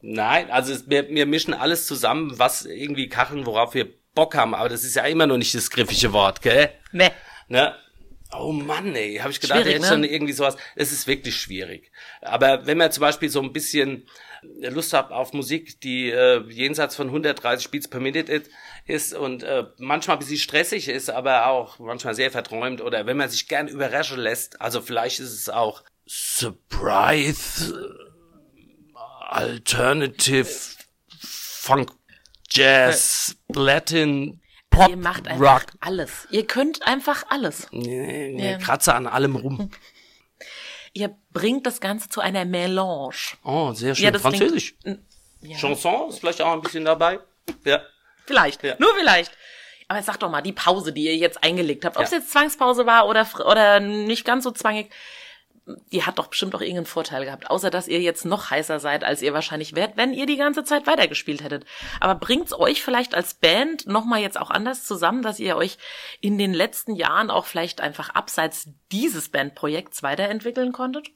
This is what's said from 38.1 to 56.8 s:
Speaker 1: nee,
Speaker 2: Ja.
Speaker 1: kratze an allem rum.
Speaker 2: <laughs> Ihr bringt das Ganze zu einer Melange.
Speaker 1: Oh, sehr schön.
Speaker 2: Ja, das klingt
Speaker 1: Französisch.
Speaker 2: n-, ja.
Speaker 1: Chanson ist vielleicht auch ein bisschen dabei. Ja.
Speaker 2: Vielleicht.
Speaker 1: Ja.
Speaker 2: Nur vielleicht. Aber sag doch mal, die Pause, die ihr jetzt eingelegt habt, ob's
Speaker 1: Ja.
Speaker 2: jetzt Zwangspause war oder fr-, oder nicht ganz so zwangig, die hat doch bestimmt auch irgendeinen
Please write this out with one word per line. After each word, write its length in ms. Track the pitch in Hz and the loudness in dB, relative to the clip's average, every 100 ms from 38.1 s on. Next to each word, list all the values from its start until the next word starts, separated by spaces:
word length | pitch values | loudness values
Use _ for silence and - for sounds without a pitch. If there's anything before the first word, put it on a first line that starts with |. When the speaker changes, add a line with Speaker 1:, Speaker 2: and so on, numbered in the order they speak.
| 147 139 | -6 -6
Speaker 1:
nee, 160 | 135 127 | -4 -4
Speaker 2:
Ja. 60 | 185 | -4
Speaker 1:
kratze 360 | 185 135 - | 2 2 4
an 120 | 127 123 | 2 2
allem 300 | 117 139 131 | 2 2 2
rum. 340 | 123 131 101 - - _ _ _ _ | -4 -4 -8 -10 -20 _ _ _ _
Speaker 2:
<laughs> 640 | _ - - - - - | _ -20 -18 -16 -18 -16
Ihr 240 | - 202 202 _ | -6 -6 -6 _
bringt 340 | - 190 269 254 | -2 0 0 -2
das 140 | 233 | -4
Ganze 280 | 180 214 - | -4 -4 -6
zu 120 | - | -4
einer 240 | 196 190 | -2 -2
Melange. 680 | 180 180 175 185 190 160 135 - - - | -2 -2 0 0 -2 -4 -6 -8 -10 -10
Speaker 1:
Oh, 280 | - 143 151 | -4 0 0
sehr 220 | 110 120 135 | -2 -2 2
schön. 80 | |
Speaker 2:
Ja, 60 | 202 | 2
das 100 | 202 | 2
klingt 140 | 135 196 | 0 2
Speaker 1:
Französisch. 360 | 269 330 - _ | 2 2 -4 _
Speaker 2:
n-, 200 | 190 196 _ _ _ _ | -12 -12 _ _ _ _
ja. 160 | 151 151 | -16 -4
Speaker 1:
Chanson 500 | 143 143 170 214 311 | -2 0 0 0 -2
ist 100 | - | -4
vielleicht 200 | 170 175 | -4 0
auch 120 | 160 | 0
ein 80 | 165 | 0
bisschen 220 | 165 165 | -2 -4
dabei. 340 | 156 160 165 185 - _ - - | 2 4 4 0 -10 _ -16 -6
Ja. 180 | - 143 - _ _ _ - | 0 0 0 _ _ _ 0
Speaker 2:
Vielleicht. 360 | 262 160 - | 4 4 2
Speaker 1:
Ja. 140 | 139 123 | -6 2
Speaker 2:
Nur 160 | 359 392 | 4 6
vielleicht. 340 | 330 185 175 - - - - - - | 6 4 2 -10 -20 -20 -20 -20 -6
Aber 140 | 202 | -4
sag 160 | 202 196 | -4 -4
doch 120 | 196 | -2
mal, 100 | 156 | -2
die 100 | 147 | -4
Pause, 400 | 190 - 185 156 | -2 2 2 0
die 120 | 147 | -4
ihr 120 | 156 160 | -2 2
jetzt 260 | 170 - | 0 2
eingelegt 420 | 160 180 165 143 | 0 2 -2 -2
habt, 120 | 170 - | -4 -2
ob's 160 | 226 | 0
Speaker 1:
Ja. 60 | 339 | 0
Speaker 2:
jetzt 120 | - | 0
Zwangspause 560 | 285 294 - 254 247 233 | 2 2 2 2 4 6
war 200 | 233 208 | 6 6
oder 160 | 220 | 4
fr-, 200 | 220 - - | 2 0 4
oder 340 | 214 208 202 | 8 8 8
nicht 440 | 202 208 208 233 | 4 -2 -2 -2
ganz 200 | - 247 | 0 0
so 60 | 254 | 0
zwangig, 380 | 233 220 214 208 - - - - - _ _ - - _ | -2 -2 -2 -6 -14 -20 -20 -20 -20 _ _ -20 -20 _
die 100 | 180 | -4
hat 140 | 175 - | -2 -4
doch 80 | - | -6
bestimmt 280 | - 190 | -4 -4
auch 60 | - | -4
irgendeinen 240 | - 175 | -4 -6